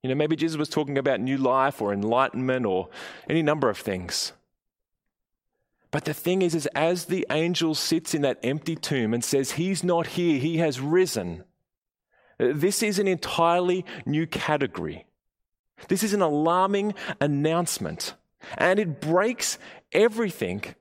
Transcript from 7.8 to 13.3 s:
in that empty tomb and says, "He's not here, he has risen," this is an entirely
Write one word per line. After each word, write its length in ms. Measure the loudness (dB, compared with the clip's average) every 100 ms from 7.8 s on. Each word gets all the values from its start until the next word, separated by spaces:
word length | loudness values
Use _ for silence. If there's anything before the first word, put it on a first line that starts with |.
| 0 -2 0
in 80 | 0
that 180 | 0 0
empty 320 | -2 -2 -4
tomb 400 | -6 -2 0 2
and 100 | 0
says, 280 | 0 0 0
"He's 320 | -2 -2 0
not 240 | 0 0 0
here, 320 | 0 2 2
he 180 | 2 2
has 220 | 0 0
risen," 640 | 0 2 2 0 -6 -8 -14 _ _ _ _ _ _ _ _ _
this 440 | 0 2 0 2
is 160 | 0 2
an 80 | 0
entirely 760 | 0 -2